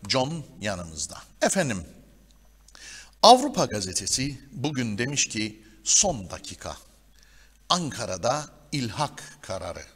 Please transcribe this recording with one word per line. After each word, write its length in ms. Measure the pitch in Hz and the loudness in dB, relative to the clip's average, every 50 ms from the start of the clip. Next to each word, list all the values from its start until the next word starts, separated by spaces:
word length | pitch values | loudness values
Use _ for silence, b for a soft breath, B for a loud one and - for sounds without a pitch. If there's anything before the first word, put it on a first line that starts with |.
| - | -4
John 380 | 98 98 131 127 139 160 165 139 - - - | 0 0 0 0 0 -2 -6 -10 -12 -14 -6
yanımızda. 560 | 92 104 98 87 87 82 78 76 - - - - - - - - | -4 -4 -4 -4 -6 -10 -8 -10 -10 -10 -10 -14 -16 -20 -4 0
Efendim, 420 | - 226 - 196 170 135 110 92 82 - - - - - - - - - - - - - _ - - - B B B B B B B B B B - | 0 2 4 2 2 2 0 -4 -4 -10 -14 -20 -20 -20 -20 -20 -20 -20 -20 -20 -20 -20 _ -20 -20 -20 B B B B B B B B B B 10
Avrupa 420 | 202 247 254 254 294 - - 156 | 10 10 10 8 0 0 0 0
Gazetesi 720 | 123 - 107 92 92 90 - 98 92 - - 131 143 139 - - - | 0 0 -4 -4 -2 -4 -4 -2 -2 -2 -2 -2 -4 -4 -8 -16 -16
bugün 460 | - - 120 147 151 127 123 113 104 | -10 -4 -4 -2 0 0 -2 -2 0
demiş 300 | 98 120 135 143 131 - | -2 -2 -2 0 -2 -2
ki, 360 | - - 113 107 214 - B B B B B B | -2 -2 -4 -4 -4 -6 B B B B B B
"Son 460 | - - - - 190 165 113 92 82 | 2 4 4 4 4 0 -2 -6 -10
dakika. 480 | - 87 - - 92 - - 82 76 - - - - - _ - - b b b b b b b b b - - | -12 -12 -12 -14 -14 -10 -10 -10 -10 -12 -16 -20 -20 -20 _ -20 -20 b b b b b b b b b -2 0
Ankara'da 800 | 156 180 170 139 104 107 - 95 92 90 85 117 135 151 151 - - - - - | 0 0 0 -4 -4 -6 -6 -6 -6 -2 0 0 0 0 -4 -10 -16 -20 -12 -8
ilhak 520 | - 143 123 113 101 - 147 139 - - - - - - | -4 -4 -4 -4 -2 -4 -4 -4 -4 -12 -16 -16 -18 -18
kararı." 420 | - - 92 95 85 85 82 78 73 - - | -10 -8 -8 -6 -6 -8 -10 -10 -14 -18 -20